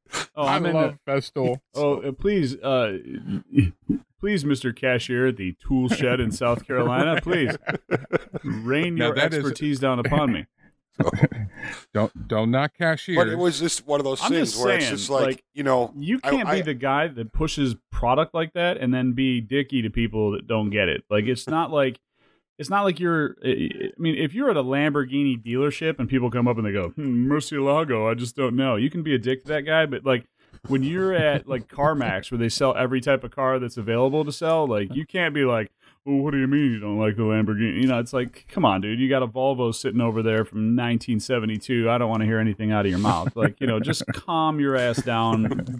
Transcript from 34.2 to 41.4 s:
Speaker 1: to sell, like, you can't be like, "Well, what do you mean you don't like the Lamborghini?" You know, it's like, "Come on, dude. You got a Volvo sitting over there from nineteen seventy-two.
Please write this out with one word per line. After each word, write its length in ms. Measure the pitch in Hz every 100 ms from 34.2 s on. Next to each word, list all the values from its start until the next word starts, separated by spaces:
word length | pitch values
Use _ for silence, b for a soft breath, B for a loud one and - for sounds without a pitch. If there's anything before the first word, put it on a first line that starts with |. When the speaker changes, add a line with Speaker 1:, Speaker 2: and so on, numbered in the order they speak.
| 147
Speaker 1:
to 60 |
sell, 340 | 139 160 165 143
like, 280 | 107 98 135
you 100 | 160
can't 300 | 185 165 147
be 100 | 131
like, 260 | 113 104 _ b b 139
"Well, 100 | 139
what 80 | 147
do 80 | 139
you 80 | 131
mean 240 | 143 143
you 80 | 110
don't 180 | 104 104
like 200 | 107 104
the 60 |
Lamborghini?" 580 | 110 107 107 107 113 -
You 60 | 131
know, 120 | 120
it's 140 | 117
like, 320 | 131 123 - -
"Come 140 | - 131
on, 140 | 95
dude. 160 | 104 113
You 100 | 131
got 120 | 135
a 40 | 123
Volvo 480 | 131 135 127 120 117
sitting 240 | 131 113
over 220 | 117 110
there 220 | 113 110 107
from 280 | 107 110
nineteen 460 | 120 120 117 - 110
seventy-two. 720 | - 123